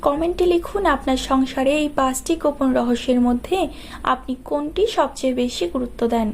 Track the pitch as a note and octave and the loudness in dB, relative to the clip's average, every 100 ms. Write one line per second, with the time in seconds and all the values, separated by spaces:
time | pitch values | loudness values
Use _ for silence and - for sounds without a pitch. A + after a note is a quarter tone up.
0 | D4+ C#4+ E4 F4+ F4+ E4+ E4+ G4+ F#4 C4+ | 0 0 0 2 2 2 0 0 0 0
1 | C#4 C4 - C4+ C4 - C4 D4+ D4+ D4 | 0 -2 2 2 2 2 2 2 0 0
2 | C4 B3+ - E4 D4 C#4+ C4+ B3+ A#3+ A#3+ | 0 -2 -2 0 0 0 0 2 2 0
3 | - B3 B3 A#3+ - F#4+ D#4 - - - | 2 2 4 2 0 0 0 -4 -14 -6
4 | - B3+ - B3+ - D4 D4 E4 A4 - | -2 -2 -2 -8 -4 -4 -2 0 0 2
5 | C#4 - C4 B3 B3 - F4 C4+ A#3+ - | 0 0 -2 0 -2 -2 -2 -2 -6 -2
6 | A#3 A#3 A3 | 0 2 0